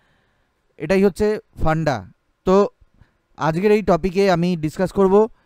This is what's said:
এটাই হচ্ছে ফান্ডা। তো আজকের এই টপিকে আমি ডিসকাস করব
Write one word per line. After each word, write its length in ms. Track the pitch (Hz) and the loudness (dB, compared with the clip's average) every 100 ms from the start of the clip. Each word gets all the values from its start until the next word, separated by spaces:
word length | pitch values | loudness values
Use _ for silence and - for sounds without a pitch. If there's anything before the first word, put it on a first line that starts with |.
| _ _ _ _ _ _ _ - | _ _ _ _ _ _ _ -12
এটাই 240 | 156 190 | -4 0
হচ্ছে 340 | 196 - 208 214 - - | 0 0 -4 -4 -10 -4
ফান্ডা। 440 | - 160 151 117 92 _ _ _ | -2 0 -2 -4 -8 _ _ _
তো 240 | - 190 202 - _ _ _ _ _ - | 0 2 0 -4 _ _ _ _ _ -6
আজকের 360 | 147 160 208 | -4 -2 2
এই 100 | 214 | 2
টপিকে 480 | 202 170 185 180 196 | 2 0 0 0 0
আমি 260 | 170 175 175 | 2 0 -2
ডিসকাস 360 | 151 - 180 | -6 -4 -4
করব 360 | 196 190 202 220 _ | 0 2 4 2 _